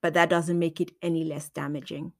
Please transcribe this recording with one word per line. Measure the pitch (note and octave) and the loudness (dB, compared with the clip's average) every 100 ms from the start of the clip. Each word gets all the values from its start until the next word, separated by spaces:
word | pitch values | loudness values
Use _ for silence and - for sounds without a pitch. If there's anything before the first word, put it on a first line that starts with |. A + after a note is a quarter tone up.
but | E3+ | 2
that | E3 E3+ | 4 4
doesn't | F3 E3 F3 | 4 2 2
make | E3+ D#3+ | 0 0
it | F3 _ | -4 _
any | F3 E3 | -2 -2
less | D#3+ D3 D3+ | -2 -6 -10
damaging. | - C#3+ D3 - C#3+ D#3+ - | -8 -6 -6 -8 -10 -10 -14